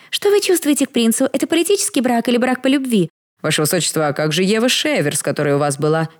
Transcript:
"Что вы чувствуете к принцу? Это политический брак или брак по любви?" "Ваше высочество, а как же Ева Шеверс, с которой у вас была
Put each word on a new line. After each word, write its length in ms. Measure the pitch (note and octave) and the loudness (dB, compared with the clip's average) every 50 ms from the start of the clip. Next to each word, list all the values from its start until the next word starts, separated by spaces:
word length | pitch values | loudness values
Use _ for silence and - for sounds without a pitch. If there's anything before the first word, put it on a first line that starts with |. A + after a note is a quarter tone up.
| - - | -12 -10
"Что 200 | - - - G4+ | -8 -2 2 2
вы 100 | G4+ G4+ | 2 2
чувствуете 440 | - - F4+ E4+ - C#4+ C#4+ - C#4 | 2 2 0 2 2 0 0 0 0
к 60 | - | -2
принцу? 380 | - A#3+ A3+ A3+ A3 - C4+ - | 0 2 2 2 2 2 0 0
Это 160 | - C4+ D4+ | 0 -2 -2
политический 540 | - E4 E4 F4 - G4+ G4 - - - C#4 | 0 0 0 2 2 0 0 -2 -2 -2 0
брак 260 | A#3 B3+ A#3+ A#3 - | 0 2 0 0 0
или 100 | B3+ A#3+ | 0 0
брак 240 | A#3 B3 B3+ B3 B3 | 2 2 0 0 0
по 60 | - | 0
любви?" 420 | C4+ C#4 D4 C4 B3+ A#3 G3 E3 - - _ _ _ _ _ | 0 0 0 0 0 2 2 2 0 -4 _ _ _ _ _
"Ваше 200 | - D#3 D3+ - | -6 -4 -2 -2
высочество, 480 | D#3 - F#3 F3 D3+ - - D#3+ D#3 C#3+ | 0 0 0 0 -2 -2 -2 -2 -2 -2
а 40 | C#3 | -2
как 200 | - D#3 D#3 C#3+ | -2 -2 -2 0
же 100 | F3 F#3+ | 0 0
Ева 240 | F#3 A3 A3 A#3 | 0 2 2 0
Шеверс, 520 | B3+ - - - D4+ C#4+ G3 C#3+ D3 D3+ - | 0 0 0 -2 0 0 0 0 -2 -2 -2
с 40 | - | -4
которой 320 | D3+ C3+ - D3 C#3+ C#3+ | -4 -2 -2 0 0 0
у 40 | C#3+ | 0
вас 180 | D3 C#3+ C#3 | 0 -2 -2
была 320 | C#3 D#3 D3+ D#3 D#3+ D#3+ D#3 - | -2 0 0 0 0 -2 -4 -8